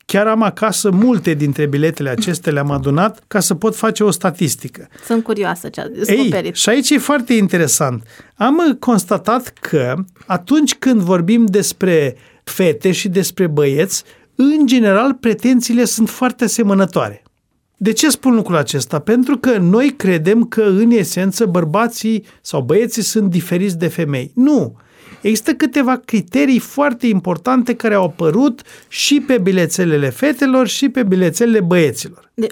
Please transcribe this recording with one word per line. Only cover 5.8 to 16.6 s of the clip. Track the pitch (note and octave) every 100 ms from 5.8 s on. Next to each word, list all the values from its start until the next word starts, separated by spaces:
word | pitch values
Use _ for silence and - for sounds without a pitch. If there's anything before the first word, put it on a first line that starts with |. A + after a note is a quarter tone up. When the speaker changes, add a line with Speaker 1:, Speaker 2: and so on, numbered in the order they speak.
Speaker 2:
ați | -
Speaker 1:
Ei, | - A3 G#3+
Speaker 2:
descoperit. | B3+ F#3 E3+
Speaker 1:
și | F3 -
aici | B3+ B3
e | D4
foarte | - C#4+ A#3
interesant. | A#3 G3 F3+ D3 - C#3+ A#2+ - - - -
Am | A3 D#4 E4+ B3
constatat | B3 G#3+ - G3 - B3 B3 -
că | - D3+ B2 D3 F#3+ _ -
atunci | F3+ F3+ D4+ D4
când | - C4+ A#3
vorbim | F3 F3+ E3+ A#3 A3+
despre | G3 - - F#3 E3 C#3 - _ _
fete | - - F3+ C#3 F#3+
și | F3+ G3+
despre | F#3 F3 - F3+
băieți, | D3 C#3+ C#3 F#3+ - - _ _
în | - C4+ D#4 C#4
general, | B3+ G#3+ G3 C4
pretențiile | C4+ A#3 A3 A#3+ B3 A#3+ A#3
sunt | A#3+ - A3+
foarte | - B3+ B3
asemănătoare. | A3+ -